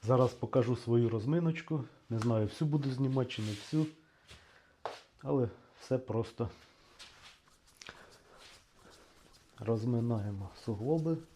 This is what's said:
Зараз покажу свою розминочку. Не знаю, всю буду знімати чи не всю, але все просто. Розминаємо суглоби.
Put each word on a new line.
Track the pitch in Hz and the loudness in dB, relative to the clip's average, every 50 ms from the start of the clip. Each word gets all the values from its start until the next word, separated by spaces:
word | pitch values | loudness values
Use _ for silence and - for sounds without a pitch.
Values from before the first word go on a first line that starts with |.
| - | 4
Зараз | 107 127 123 127 120 - | 4 6 6 6 4 2
покажу | - - 117 - 135 120 113 127 | -2 -6 0 2 2 4 4 2
свою | 117 - 117 117 120 120 113 | -2 0 2 4 4 4 4
розминочку. | 113 113 104 123 151 175 170 165 160 165 - - 160 151 123 - - - _ _ | 2 0 0 2 0 2 2 2 0 -2 -4 -4 -4 -4 -4 -6 -12 -20 _ _
Не | 117 113 | -4 0
знаю, | 110 120 117 110 107 104 | 2 2 2 4 2 0
всю | - - 160 156 | 0 -2 -2 0
буду | 143 151 139 139 | 0 0 0 0
знімати | 131 127 135 135 131 131 127 123 | -2 0 0 0 2 0 0 -2
чи | - - | -2 -6
не | 107 107 | -4 -4
всю, | 104 104 - - - 156 156 156 - - - _ _ _ _ - - - - - - - _ _ _ _ _ - - - - _ _ _ | -6 -6 -8 -2 0 0 0 0 -4 -14 -20 _ _ _ _ -20 -20 -20 -20 -20 -20 -20 _ _ _ _ _ -12 -12 -12 -18 _ _ _
але | - 135 143 139 135 143 - - - - - - | -4 0 2 2 2 0 -2 -10 -20 -20 -20 -20
все | - - 135 127 | -6 -2 -2 -2
просто. | 127 - 117 113 113 - - - 120 - - - - - - - - - - - - - - - - - - _ _ _ _ _ _ - _ - - - - - - - - - - - - - - - - - _ _ _ - - - - - - - - - - - - - - _ _ - | -2 -2 -2 -2 -2 -2 -4 -4 -4 -4 -4 -10 -20 -20 -20 -20 -20 -20 -20 -20 -20 -20 -20 -20 -20 -20 -20 _ _ _ _ _ _ -20 _ -20 -20 -18 -18 -20 -20 -20 -20 -20 -20 -20 -20 -20 -20 -20 -20 -20 _ _ _ -20 -20 -20 -20 -20 -20 -20 -20 -20 -20 -20 -20 -20 -20 _ _ -10
Розминаємо | 107 107 117 110 107 123 123 117 117 120 117 110 101 104 101 98 98 92 - - - | -2 -2 -2 0 0 0 0 0 0 0 0 -2 -2 -4 -6 -6 -8 -10 -12 -12 -6
суглоби. | - 113 95 107 131 156 165 156 160 165 165 165 - - | -6 -6 -4 0 0 0 0 2 0 -2 -2 -6 -14 -20